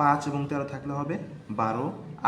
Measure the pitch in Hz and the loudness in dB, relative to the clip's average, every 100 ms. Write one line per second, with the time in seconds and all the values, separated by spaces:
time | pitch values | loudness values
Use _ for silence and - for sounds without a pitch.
0 | 143 143 147 143 139 143 139 135 143 143 | 4 4 2 -2 0 -2 -2 -6 -6 -4
1 | 143 190 - - - 107 110 117 147 - | -2 -4 -6 -12 -6 0 2 2 -2 -4
2 | - - | -10 0